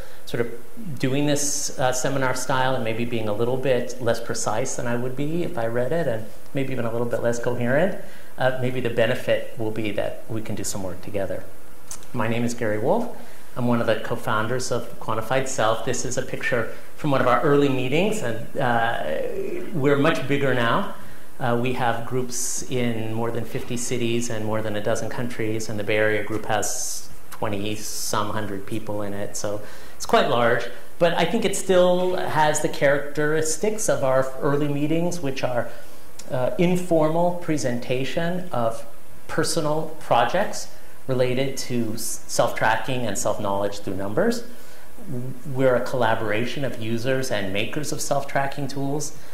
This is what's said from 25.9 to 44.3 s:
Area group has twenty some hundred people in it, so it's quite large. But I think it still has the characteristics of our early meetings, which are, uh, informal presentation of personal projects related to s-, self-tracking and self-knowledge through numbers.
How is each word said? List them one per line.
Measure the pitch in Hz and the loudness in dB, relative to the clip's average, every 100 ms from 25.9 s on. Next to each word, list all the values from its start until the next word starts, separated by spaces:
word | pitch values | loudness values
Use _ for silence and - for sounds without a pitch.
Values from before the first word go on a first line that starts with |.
| 107 | 2
Area | 107 107 | 4 2
group | 104 107 - | 0 -2 0
has | 107 95 - - - - - - | 0 0 -2 -2 -2 -2 -2 -4
twenty | - 113 101 104 107 | -2 -2 -2 -2 -2
some | 104 - - 110 104 | -4 -4 0 0 0
hundred | 107 104 101 | -2 -2 -2
people | - 110 - 104 | -2 -2 -2 -2
in | 101 | -2
it, | 101 104 - | -2 -2 -2
so | 104 104 - - - | -2 -2 -2 -4 -4
it's | - - | -4 2
quite | 226 175 | 2 4
large. | 120 117 127 - - - - | 4 4 4 0 -2 -4 2
But | 170 | 2
I | 170 165 | 4 2
think | 226 | 2
it | 208 | 0
still | 196 - 180 180 180 180 180 | -2 4 6 6 4 2 0
has | - 147 156 147 | 0 2 2 2
the | 151 | 0
characteristics | - 139 143 - - 151 160 156 - 214 220 - | 2 2 2 0 0 0 0 0 0 0 0 0
of | 139 | 2
our | 135 131 135 - | 4 4 2 0
early | 139 143 147 | 0 2 0
meetings, | 143 147 165 175 170 | 0 2 2 2 0
which | 139 131 | -2 -2
are, | 127 120 117 - - - - - - | 0 0 0 -2 -4 -4 -4 -4 -2
uh, | 131 123 - | 0 0 2
informal | 175 180 180 165 156 165 175 | 2 2 2 2 4 2 2
presentation | 175 - 151 131 120 - 127 135 - 170 180 180 | 0 -2 0 0 -2 -2 0 0 0 -2 -2 -2
of | 123 113 - - - - - - | 0 0 0 -2 -4 -4 -4 -2
personal | - 156 170 151 156 160 - | 0 0 0 0 0 -2 -4
projects | - 123 - 175 202 - - - - - - | 2 2 4 2 0 -2 -2 -2 -4 -4 -2
related | 127 127 127 135 135 | 0 2 2 0 -2
to | - 123 107 | -2 0 0
s-, | 107 - - - | -2 -2 -2 -2
self-tracking | - 120 - 113 113 - 127 117 | 2 2 2 2 2 0 0 0
and | 98 | 0
self-knowledge | 113 95 101 98 101 101 | 0 0 0 0 0 -2
through | - 95 | -2 -2
numbers. | 98 113 220 | 0 0 0